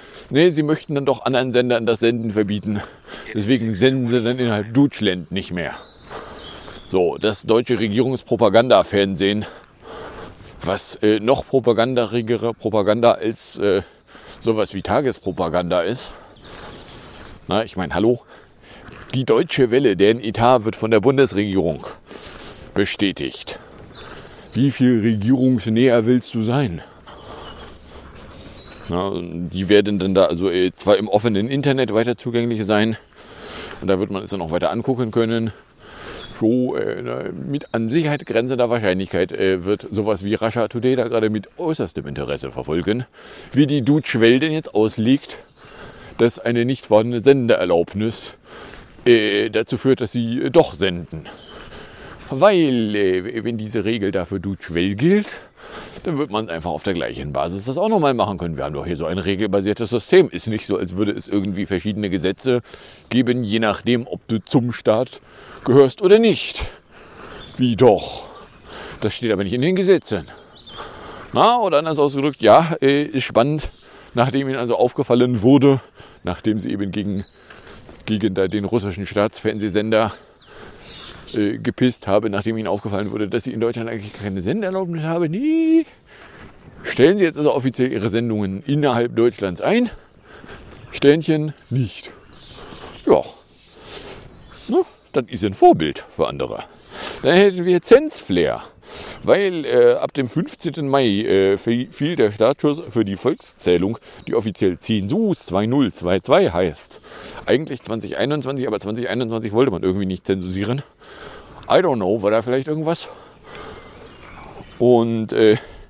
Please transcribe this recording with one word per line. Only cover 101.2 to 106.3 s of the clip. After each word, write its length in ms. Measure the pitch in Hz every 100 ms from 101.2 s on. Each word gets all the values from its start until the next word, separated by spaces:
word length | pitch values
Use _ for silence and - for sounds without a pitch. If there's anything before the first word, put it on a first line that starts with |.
| 110 95 98 98
fi-, 300 | - 120 127
fiel 240 | - 147 165
der 160 | 107
Startschuss 480 | 104 110 143 147 147 170
für 140 | 120
die 120 | 101 98
Volkszählung, 800 | 123 175 - - - 87 95 113 - - -
die 80 | 113
offiziell 420 | 107 90 98 90
Zensus 680 | - 110 98 170 220 170 -
zwei 180 | 90 107
null 260 | 135 117
zwei 260 | - 87 92
zwei 320 | -